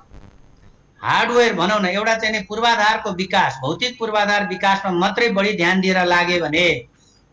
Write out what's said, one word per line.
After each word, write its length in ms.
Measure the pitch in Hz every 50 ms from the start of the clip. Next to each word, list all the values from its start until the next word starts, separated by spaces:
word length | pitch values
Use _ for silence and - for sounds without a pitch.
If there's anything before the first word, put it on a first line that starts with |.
| - _ - - - - - - - - - - - - - _ _ _ _ - -
हार्डवेयर 500 | 117 151 185 226 226 240 240 240 226 202
भनौँ 260 | 175 165 196 214 208
न, 60 | 190
एउटा 300 | 180 185 202 220 226 226
चाहिँ 200 | 220 226 220 214
नि 60 | 214
पूर्वाधारको 720 | - - 208 220 226 233 233 220 208 214 220 226 - 208
विकास, 480 | 190 170 190 190 - 190 170 143 - -
भौतिक 380 | 131 135 170 - - - 240 -
पूर्वाधार 480 | 226 214 214 214 208 202 208 208 202 175
विकासमा 440 | 185 185 - 196 196 190 196 190
मात्रै 380 | 180 175 185 208 190 240 240 233
बढी 240 | 190 196 196 202 208
ध्यान 280 | 170 170 175 185 190
दिएर 240 | 180 190 185 185 180
लागे 360 | 175 175 175 175 180 180 175
भने 440 | 165 151 151 165 175 170 151 123 - - _ _ _ _ _ _ _ _